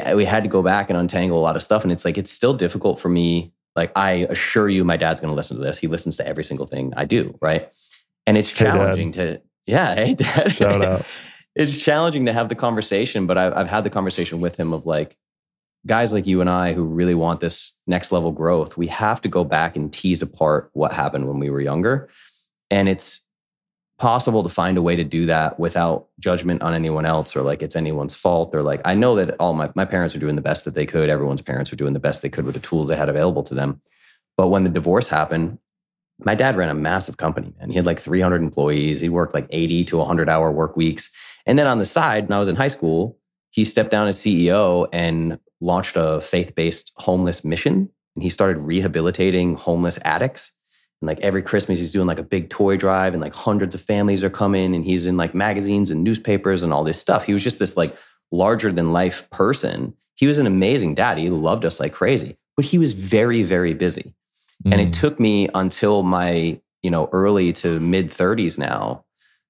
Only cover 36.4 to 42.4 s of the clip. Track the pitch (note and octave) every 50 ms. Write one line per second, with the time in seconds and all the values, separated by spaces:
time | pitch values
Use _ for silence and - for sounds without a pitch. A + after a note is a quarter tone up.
36.4 | C3 C3+ A#2+ F#2 F2+ D2+ D2 D2+ D2+ D#2+ F2+ F#2+ F#2 - - - E2 D#2+ E2 -
37.4 | F2 - - - - - F2+ F2+ F2 F2 E2 - - C#2+ E2 F#2 F#2 F2+ F2+ E2+
38.4 | E2 D2+ - - C#2+ D2 D2+ D2 D2 D2+ D2+ C2+ E2+ E2+ E2+ F2 E2 - - D2
39.4 | - - - E2 E2 E2 E2+ E2+ F2 - - E2 D2+ - F2 E2 D#2+ D2+ E2 D#2+
40.4 | D#2+ D#2+ D2 D#2 D#2+ D#2 - E2 E2 D#2+ D2+ - - - _ - - - - -
41.4 | - - B2 C#3+ D3 C#3 B2 A2+ G2 - - E3+ D#3+ D3+ A2 G#2+ G#2 F2+ G2+ G2+